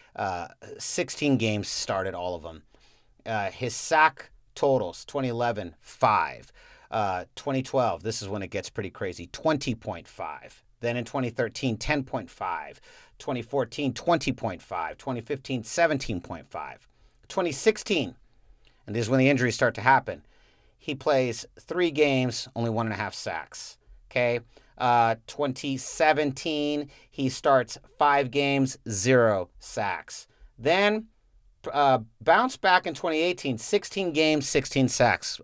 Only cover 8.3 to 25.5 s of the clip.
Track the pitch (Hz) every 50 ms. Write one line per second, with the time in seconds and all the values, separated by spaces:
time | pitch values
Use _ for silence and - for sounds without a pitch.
8.3 | 101 104 98 90 - 98 - - - - 101 90 - - 104 92 87 - 87 -
9.3 | - - - 160 156 139 - 135 113 110 - 110 92 85 - - - - 87 78
10.3 | 76 62 60 - - - _ _ _ - - 120 120 123 120 - - 139 127 120
11.3 | 113 - 120 107 - - - 127 113 110 - - 151 143 131 - - 123 98 -
12.3 | - - 101 92 85 78 73 71 - - _ - - - - _ _ - - -
13.3 | 131 123 107 - - 143 123 110 - - 147 131 - - - 170 170 151 - 143
14.3 | 127 - - 110 90 82 - - 95 87 82 78 76 - - 139 127 120 113 -
15.3 | 147 139 - - 135 120 113 - - - 170 160 147 135 - - 107 87 - -
16.3 | 92 80 67 _ - 82 76 65 65 - _ _ _ _ _ _ _ _ _ -
17.3 | - 196 180 170 135 - - 220 220 - - - 202 160 123 87 - - _ _
18.3 | _ _ _ _ - _ _ _ _ _ - - 101 120 113 104 131 131 131 135
19.3 | 143 127 127 120 107 - 127 117 - - 101 131 135 123 120 - 90 76 _ _
20.3 | _ _ _ _ _ _ _ _ _ _ - - 143 139 - 160 143 131 131 123
21.3 | 113 - - - _ - - - 160 180 180 170 139 147 151 143 135 131 127 123
22.3 | 113 - - - - 113 117 117 110 113 113 110 104 95 107 98 - - - 107
23.3 | 87 80 73 - - - - - - _ _ - - - _ - - 127 123 120
24.3 | 120 120 117 _ _ - _ _ _ - - 123 120 120 117 113 113 113 _ -
25.3 | - - 147 139